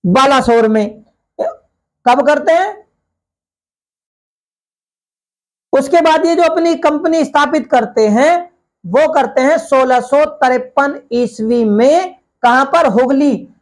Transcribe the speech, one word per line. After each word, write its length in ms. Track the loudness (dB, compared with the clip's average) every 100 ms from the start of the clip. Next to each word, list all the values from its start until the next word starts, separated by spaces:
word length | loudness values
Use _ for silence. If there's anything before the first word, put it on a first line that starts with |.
| 0
बालासोर 600 | 2 2 2 2 2 2
में। 360 | 0 -4 -8 _ _ _ -10 -10 -10 _ _ _ _ -2
कब 220 | 0 2
करते 240 | 0 0
हैं? 360 | 0 -2 -8 _ _ _ _ _ _ _ _ _ _ _ _ _ _ _ _ _ _ _ _ _ _ _ _ _ _ _ _ _
उसके 280 | -4 2 2
बाद 240 | 4 2 0
ये 100 | 2
जो 80 |
अपनी 320 | 0 0 -2 0
कंपनी 500 | -2 -2 -2 -2 0
स्थापित 420 | 0 0 -2 0
करते 400 | -2 -2 -2 0
हैं 460 | 2 2 0 -4 _ _ _ -4
वो 280 | 0 0
करते 280 | 0 -2 -2
हैं 160 | 0 -2
सोलह 420 | 0 0 2 0
सौ 260 | 0 0 0
तिरपन 760 | 0 -2 -2 -4 -2 -2 -4 -6
ईस्वी 540 | -4 -4 -6 -4 0 0
में। 540 | 2 2 2 -2 -12 _ _
कहां 240 | 0 2 2
पर? 220 | 0 2
हुगली। 640 | 0 0 0 0 -2 -8 _